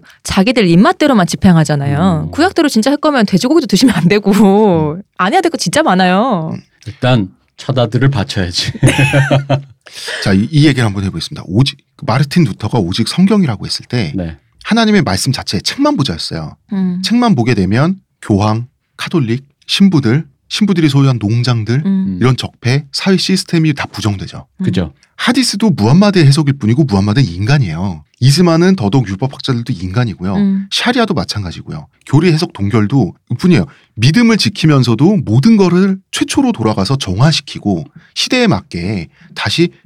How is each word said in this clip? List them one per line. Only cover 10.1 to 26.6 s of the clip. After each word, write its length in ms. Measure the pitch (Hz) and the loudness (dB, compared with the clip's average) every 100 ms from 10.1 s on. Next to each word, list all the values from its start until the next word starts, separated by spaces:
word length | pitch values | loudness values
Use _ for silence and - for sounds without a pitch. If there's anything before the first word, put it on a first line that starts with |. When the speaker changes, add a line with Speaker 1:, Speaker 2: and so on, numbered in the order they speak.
| - | -6
Speaker 3:
자, 100 | 107 | 0
이, 140 | 98 123 | 0 2
이 140 | 156 151 | 2 2
얘기를 200 | 127 113 | 2 -2
한번 180 | 98 | -2
해보겠습니다. 400 | 95 80 - - - | -4 -6 -10 -12 -4
오직, 300 | 95 135 - _ _ - | 0 0 -2 _ _ -4
마르틴 380 | 127 143 180 | -2 0 2
루터가 360 | 147 - 107 123 | 0 -2 -4 -2
오직 280 | 87 95 110 | -2 -2 -4
성경이라고 580 | - 190 214 160 101 82 | 0 2 2 0 -4 -8
했을 200 | - - | -10 -6
때 260 | 123 85 95 | -4 -4 -4
Speaker 2:
네. 220 | 85 78 _ _ - | -8 -10 _ _ -4
Speaker 3:
하나님의 380 | 226 220 208 | 0 2 2
말씀 280 | 135 92 - | 0 -2 -4
자체의 300 | - - - | -4 -4 -6
책만 340 | - - 294 277 | -6 -2 0 0
보자였어요. 640 | 131 85 - 82 78 - _ | -2 -4 -8 -10 -10 -16 _
Speaker 1:
음. 280 | 196 185 180 | -4 -4 -4
Speaker 3:
책만 320 | 185 233 240 143 | -2 0 2 2
보게 180 | 117 | 2
되면 440 | 107 92 110 160 190 _ _ | 0 0 2 0 -2 _ _
교황, 460 | - 101 107 110 123 _ _ - | -2 0 2 -2 -6 _ _ -14
카톨릭, 480 | - 175 113 120 - _ - | -6 -4 -2 -4 -8 _ -8
신부들, 580 | - 196 165 107 135 - _ _ | 2 4 4 2 0 -2 _ _
신부들이 400 | - 202 175 156 | -2 0 2 2
소유한 280 | 139 139 120 | 2 2 2
농장들, 640 | 104 117 120 117 107 127 190 | 0 0 0 -2 -2 -2 0
Speaker 1:
음. 320 | 190 95 90 | -2 -2 0
Speaker 3:
이런 160 | 185 - | 0 0
적폐, 500 | - - 113 139 151 | -4 -6 -2 -2 -4
사회 260 | - 196 190 | -6 0 0
시스템이 560 | - 190 - 170 160 | 0 -2 0 0 0
다 120 | 139 - | -2 -6
부정되죠. 640 | - 110 98 85 - - _ | -6 -6 -4 -8 -14 -20 _
Speaker 1:
음. 40 | |
Speaker 2:
그죠. 300 | 185 90 87 - _ - | -2 -2 -4 -8 _ -6
Speaker 3:
하디스도 540 | - 254 240 202 220 | -2 0 -2 0 0
무함마드의 540 | 143 101 170 208 185 139 | 2 4 4 4 4 4
해석일 280 | 139 143 | 4 0
뿐이고 240 | 139 | -2